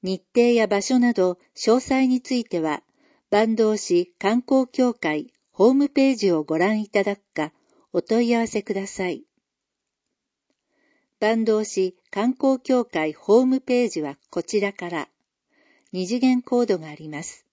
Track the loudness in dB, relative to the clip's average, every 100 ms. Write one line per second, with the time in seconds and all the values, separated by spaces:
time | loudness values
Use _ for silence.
0 | -6 -8 _ 2 4 4 2 0 0 2
1 | 2 2 0 -2 _ -6 2 2 2 0
2 | 2 0 -2 -4 -4 -4 -4 -6 _ _
3 | _ _ _ 0 2 2 0 0 0 0
4 | 0 _ -2 -2 2 0 0 0 0 0
5 | -4 -4 -8 _ _ 2 4 4 2 2
6 | 2 2 0 0 0 0 0 -2 -2 -2
7 | -2 -4 _ -8 -8 _ _ _ _ -6
8 | -2 0 2 0 -2 -6 -6 -8 -8 -8
9 | -6 -6 -12 _ _ _ _ _ _ _
10 | _ _ _ _ _ _ _ _ _ _
11 | _ _ 0 0 2 0 0 -2 -4 -4
12 | _ -4 -2 0 0 0 0 -2 0 -4
13 | -4 -6 2 4 4 -2 0 0 0 -4
14 | -8 -12 _ -8 -4 -2 -2 -6 -10 -8
15 | -10 _ _ _ _ _ _ _ _ -8
16 | -4 0 2 2 0 0 0 -2 -4 -16
17 | -12 -12 -12 -16 _